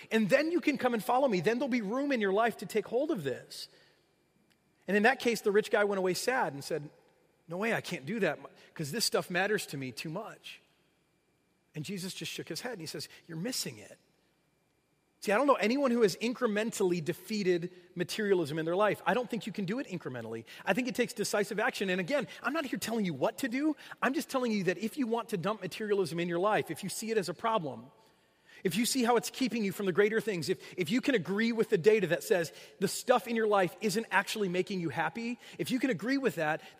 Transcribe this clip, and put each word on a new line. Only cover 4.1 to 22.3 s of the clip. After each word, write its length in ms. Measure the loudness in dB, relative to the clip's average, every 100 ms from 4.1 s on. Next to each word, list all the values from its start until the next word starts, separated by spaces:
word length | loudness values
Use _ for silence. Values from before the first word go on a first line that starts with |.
| _ _ _ _ _ _ _ 0
And 120 | 4
in 60 |
that 140 | 4 4
case, 220 | 2 0
the 120 | 2
rich 180 | 2 4
guy 140 | 2
went 140 | 2 2
away 140 | 0
sad 400 | 0 0 0 0
and 100 | -4
said, 280 | -6 -6 -8 -18 _ _ _ _ -10
"No 80 | -4
way, 160 | -2
I 80 | -2
can't 240 | -4 -8
do 160 | -6 0
that 180 | 0 0 -8 -20 -16
'cause 180 | -10 -6
this 120 | -2
stuff 260 | 0 0 0
matters 340 | 0 2 0 -2
to 120 | -8
me 140 | -8
too 180 | -8 -8
much." 500 | -8 -10 -14 -18 -18 _ _ _ _ _ _ _ _ _ _ _
And 120 | -10 -8
Jesus 260 | -6 -8
just 180 | -8 -8
shook 180 | -8 -8
his 120 | -8
head 120 | -6
and 80 | -8
he 40 | -8
says, 220 | -10 -12 -16 -12
"You're 120 | -6
missing 400 | -4 -4 -6 -10
it." 200 | -16 -20 _ _ _ _ _ _ _ _ _ _ _ _
See, 100 | 2
I 60 | 2
don't 100 | 2
know 80 |
anyone 380 | 2 0 2 2
who 100 | 4
has 140 | 2 2
incrementally 880 | -4 -2 -2 0 -2 0 0 0
defeated 680 | -4 -6 -6 -2 2 0 -2 -12 -12
materialism 640 | -8 -6 0 4 4 2 -2
in 60 |
their 100 | 0
life. 260 | 2 2 2 2
I 80 |
don't 160 | 2 0
think 160 | -6 -6
you 60 |
can 140 | -4 -4
do 120 | -4
it 80 | -4
incrementally. 580 | -8 -8 -8 -8 -10 -10 -4 2
I 60 |
think 160 | 2 2
it 80 | 0
takes 160 | -2
decisive 480 | -2 -2 0 0 0
action. 300 | -2 0 0
And 100 | 0
again, 260 | 0 -2 -2